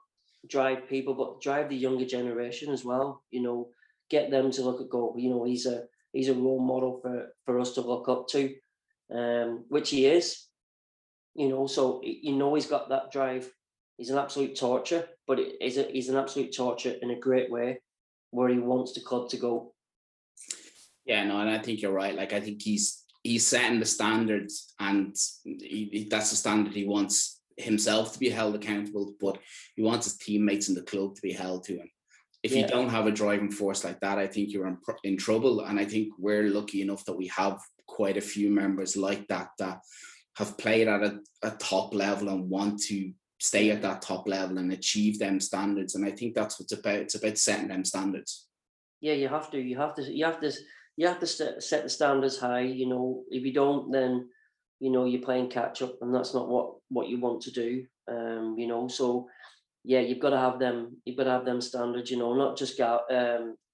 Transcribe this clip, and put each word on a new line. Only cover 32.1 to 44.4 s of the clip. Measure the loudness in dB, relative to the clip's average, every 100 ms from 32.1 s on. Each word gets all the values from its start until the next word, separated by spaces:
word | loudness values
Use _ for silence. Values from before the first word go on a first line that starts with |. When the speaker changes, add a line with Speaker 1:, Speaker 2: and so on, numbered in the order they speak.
| _ _ _
Speaker 2:
if | 0
you | 2
Speaker 1:
Yeah. | 4
Speaker 2:
don't | 2 2
have | 2 2
a |
driving | 2 2 2 0
force | 0 -2 0
like | -4 -4
that, | -2 0
I | 0
think | -2 -2
you're | -2 -4
in | -4
pr-, | -6 -6
in | -2 -2
trouble. | 2 4 4 2
And | 0 0
I |
think | 0 0 -2 -2
we're | 0 2 2
lucky | 2 -2 -4
enough | -2 -4
that | -6 -6
we | -6
have | 0 0 -2 -10 _ -14
quite | -2 0 0
a |
few | -2 0 4
members | 4 2 0 -2 0
like | 0 -2 -4
that, | -6 -6 -6
that | -6 -6 -14 -20 -20 -20 _ -6
have | -6 -2
played | 2 4 6
at | 4
a, | 2 -2 -12 _
a | -6 -4
top | 0 2 2
level | 0 2 0 0
and | -2 -2
want | 0 0 0
to | -2 -2 -4 -8 _ _
stay | 0 4 4
at | 4
that | 0 -4
top | -4 -4 -2
level | -2